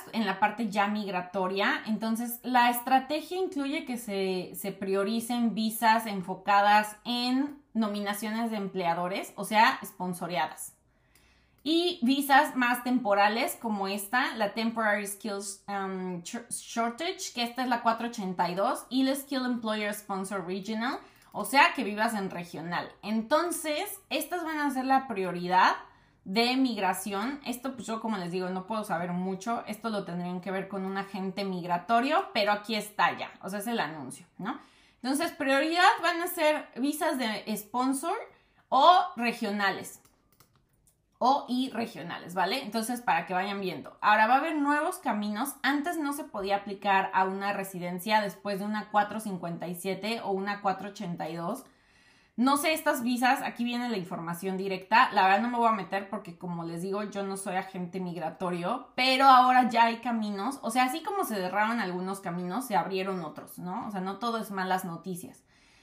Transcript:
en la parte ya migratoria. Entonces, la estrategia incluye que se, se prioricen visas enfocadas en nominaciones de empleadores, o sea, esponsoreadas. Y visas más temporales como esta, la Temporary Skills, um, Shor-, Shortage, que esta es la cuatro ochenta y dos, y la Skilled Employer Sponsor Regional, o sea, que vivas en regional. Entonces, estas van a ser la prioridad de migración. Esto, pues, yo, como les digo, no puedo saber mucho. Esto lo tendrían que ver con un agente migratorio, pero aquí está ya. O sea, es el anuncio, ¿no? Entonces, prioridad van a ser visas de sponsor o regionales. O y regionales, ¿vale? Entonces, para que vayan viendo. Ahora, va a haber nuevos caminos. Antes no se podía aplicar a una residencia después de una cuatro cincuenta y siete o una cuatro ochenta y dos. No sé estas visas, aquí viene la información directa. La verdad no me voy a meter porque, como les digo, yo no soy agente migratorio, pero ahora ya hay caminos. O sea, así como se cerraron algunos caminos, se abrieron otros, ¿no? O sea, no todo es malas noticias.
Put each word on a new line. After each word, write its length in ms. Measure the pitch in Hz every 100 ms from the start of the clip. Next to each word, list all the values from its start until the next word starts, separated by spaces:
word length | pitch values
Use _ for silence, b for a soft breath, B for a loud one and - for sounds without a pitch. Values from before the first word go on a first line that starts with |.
| -
en 140 | 226 196
la 140 | 190
parte 300 | 214 214 226
ya 180 | 208 202
migratoria. 960 | 214 196 185 175 196 185 196 220 294 -
Entonces, 540 | 220 226 226 240 -
la 300 | - 254 240
estrategia 640 | 240 - 262 262 311 311 359
incluye 480 | 370 285 277 311 -
que 120 | 233
se, 560 | - 196 190 185 175 185
se 160 | 202
prioricen 840 | 190 190 196 196 226 226 240 233
visas 540 | 196 220 214 226 226 233
enfocadas 880 | 196 180 185 - 202 208 208 208 - -
en 560 | 240 247 262 294 - _ 220
nominaciones 760 | 214 208 202 208 220 220 233
de 80 | 220
empleadores, 760 | 196 185 175 165 180 240 349 -
o 80 |
sea, 340 | 185 220 262 269
esponsoreadas. 880 | 190 - 180 175 170 175 147 - - - _ b b b b b b b
Y 360 | 277 330 349 -
visas 540 | 233 277 277 269 294 262
más 300 | 240 247 254
temporales 720 | 247 208 202 208 220 302 -
como 280 | 226 208 196
esta, 440 | 202 - 247 294 240
la 180 | 202
Temporary 520 | 226 226 226 214 208 196
Skills, 600 | - 220 202 202 - -
um, 540 | 202 196 190 185 180
Shor-, 260 | 170 233 233
Shortage, 840 | - - 233 233 233 330 381 - 247
que 80 |
esta 180 | 233 -
es 60 | 254
la 140 | 240
cuatro 260 | 233 226 233
ochenta 420 | 233 185 185 175
y 60 | 175
dos, 300 | 208 311 -
y 140 | 262
la 100 | 269
Skilled 320 | 269 - 269 254
Employer 480 | 240 226 214 208
Sponsor 520 | 208 - 196 190 202 175
Regional, 520 | 196 190 220 240 359 B B B
o 100 | -
sea, 300 | 208 269 339 339
que 80 |
vivas 300 | 202 208 226
en 160 | 220 190
regional. 600 | 175 170 156 165 170 - -
Entonces, 1000 | 196 220 220 302 349 330 311 294 403 - -
estas 360 | 277 302 359 320
van 140 | 311
a 120 | 294
ser 140 | 254 262
la 240 | 269 262
prioridad 640 | 202 185 175 180 180 233 - B B B B
de 320 | - 196 240 254
migración. 840 | 262 208 190 190 214 196 226 285 -
Esto, 280 | 247 262
pues, 120 | - 202
yo, 140 | 226
como 180 | 226 208
les 140 | 175
digo, 180 | 185 185
no 160 | 185 185
puedo 200 | 220 208
saber 260 | 170 175
mucho. 540 | 175 185 185 233 233 -
Esto 220 | 214 -
lo 160 | 208 175
tendrían 340 | 175 175 180
que 120 | 196
ver 180 | 190 190
con 160 | 196 190
un 120 | 190
agente 460 | 196 202 190 190
migratorio, 840 | 196 180 170 175 - 233 269 320 392
pero 200 | 233 202
aquí 220 | 202 - 214
está 420 | 196 - 175 -
ya. 120 | - -
O 80 | 185
sea, 100 | 202
es 80 | 202
el 140 | 233
anuncio, 440 | 147 160 131 - - -
¿no? 200 | 185 294 B B B _
Entonces, 300 | 247 277 320
prioridad 500 | - 269 269 311 339 370 -
van 200 | 339 339
a 60 | 359
ser 420 | 349 302 302 - -
visas 400 | 277 302 339 262
de 260 | 226 208 - 208
sponsor 580 | - 240 262 269 330 427 - b b b _
o 300 | 262 302 359 359 -
regionales. 840 | 233 226 214 208 196 151 190 - _ _ _ _ _ _ _ _ _ _ _ -
O 280 | 233 277 -
y 220 | 247 262
regionales, 640 | 214 226 - - - - 180
¿vale? 260 | 185 262
Entonces, 400 | 208 226 220 240
para 240 | - 165 175
que 80 |
vayan 260 | 185 196 196
viendo. 380 | 190 147 - -
Ahora, 260 | 202 285 220
va 80 | 262
a 20 |
haber 180 | 320 311
nuevos 420 | 285 294 320 370
caminos. 580 | 269 214 208 214 285 -
Antes 340 | 254 294 285 339
no 160 | 285
se 100 | 285
podía 340 | 302 214 196 196
aplicar 520 | 208 196 208 190 190
a 120 | 190
una 300 | 190 196 196
residencia 680 | 202 190 180 175 180 214 214
después 380 | 202 196 202 196
de 60 | 208
una 260 | 214 202
cuatro 280 | 214 208 220
cincuenta 480 | 214 180 170 170 170
y 60 |
siete 480 | 175 190 185 214 233
o 80 | -
una 320 | 190 196 202
cuatro 280 | 202 190 196
ochenta 380 | 202 185 170 160
y 80 | 165
dos. 300 | 170 262 b b b b b b b -
No 220 | 254 285
sé 160 | 320
estas 280 | 311 302 294
visas, 400 | 240 247 247 269
aquí 220 | 226 220
viene 260 | 240 240 240
la 80 | 214
información 600 | 170 175 170 170 190 185
directa. 520 | 196 185 - 226 254
La 120 | 202
verdad 180 | 190 202
no 80 | 233
me 80 | 240
voy 120 | 233
a 20 |
meter 360 | 214 175 196 202
porque, 300 | 214 180 170
como 260 | 175 170 165
les 180 | 170
digo, 180 | 190 196
yo 220 | 208 196
no 120 | 196 190
soy 200 | 202 185
agente 440 | 185 185 175 190
migratorio, 880 | 180 170 160 - 269 175 220 254 - -
pero 300 | 254 262 269
ahora 440 | 254 254 254 247
ya 160 | 233 233
hay 120 | 226
caminos. 600 | 254 226 214 196 208 277
O 80 | -
sea, 140 | 240
así 180 | 254 320
como 220 | 320 403
se 100 | 339
cerraron 460 | 214 180 190 214 233
algunos 400 | 190 180 185 196
caminos, 480 | 185 175 180 190 262
se 80 | 190
abrieron 500 | 175 196 190 190 160
otros, 320 | - - -
¿no? 300 | 175 196 254
O 40 |
sea, 100 | 202
no 180 | 185 196
todo 180 | 240 226
es 140 | 214
malas 340 | 196 185 185 180
noticias. 580 | 165 190 175 - - b b b b